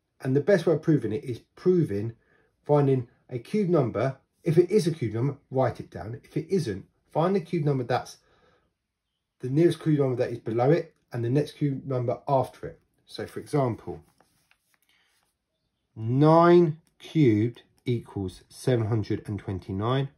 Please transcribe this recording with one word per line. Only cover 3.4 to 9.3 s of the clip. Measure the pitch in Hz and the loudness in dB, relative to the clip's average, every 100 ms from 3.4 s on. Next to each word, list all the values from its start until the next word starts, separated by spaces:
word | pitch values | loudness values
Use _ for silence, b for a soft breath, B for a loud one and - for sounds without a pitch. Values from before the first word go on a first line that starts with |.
| - 214 185 | -6 -2 0
number. | 170 117 101 131 - _ _ 170 | 0 0 -2 -4 -6 _ _ 0
If | 160 | 2
it | 175 | 4
is | 208 160 | 2 0
a | |
cube | - 113 | -2 -4
number, | 110 139 123 _ | -2 -4 -6 _
write | 131 127 - | -2 -2 -2
it | - | -12
down. | 90 87 - | -14 -12 -14
If | - - | -10 -10
it | - | -2
isn't, | 190 117 95 - _ _ | -2 -2 -6 -12 _ _
find | 151 175 196 | -2 0 0
the | |
cube | 156 175 147 | -2 -2 0
number | 135 | -2
that's | 120 123 - - _ _ _ _ _ _ _ _ _ _ _ | -2 -4 -6 -16 _ _ _ _ _ _ _ _ _ _ _